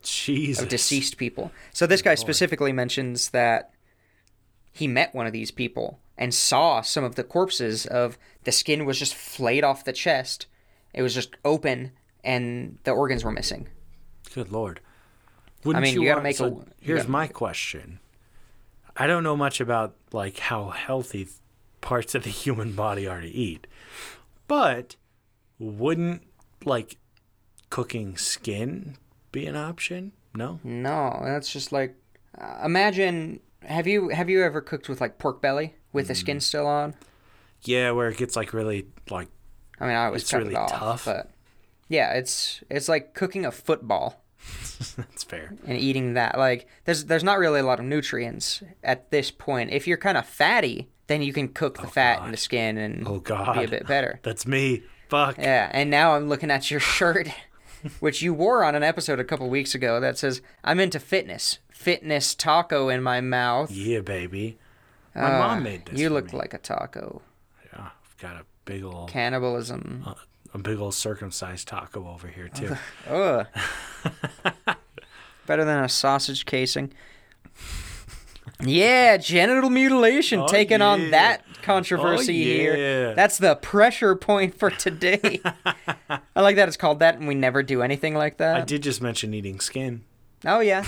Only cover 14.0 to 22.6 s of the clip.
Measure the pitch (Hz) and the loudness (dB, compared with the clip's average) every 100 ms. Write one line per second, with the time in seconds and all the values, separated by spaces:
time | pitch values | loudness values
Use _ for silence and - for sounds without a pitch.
14 | - - - 131 98 110 104 85 - _ | -20 -20 -14 -12 -8 -6 -6 -8 -18 _
15 | _ _ _ _ - - 151 143 135 123 | _ _ _ _ -20 -6 -2 2 2 4
16 | 131 147 143 135 127 - - - 139 160 | 4 4 0 0 -2 -4 -12 -10 -2 -2
17 | 120 139 151 - 101 82 - 73 - 95 | 0 -2 -2 -4 -6 -4 -8 -10 -14 -20
18 | _ _ _ - - - - - - - | _ _ _ -20 -20 -20 -20 -20 -12 -2
19 | 143 175 160 147 143 - 120 117 110 - | 2 2 0 0 0 -2 0 0 -2 -8
20 | _ 110 98 - - 113 101 - - 131 | _ -6 -6 -6 -4 -4 -6 -8 -4 -4
21 | 123 101 92 - _ _ _ _ - 123 | -4 -8 -10 -14 _ _ _ _ -2 -2
22 | - 131 110 98 139 110 | -2 -4 -4 -6 -4 -2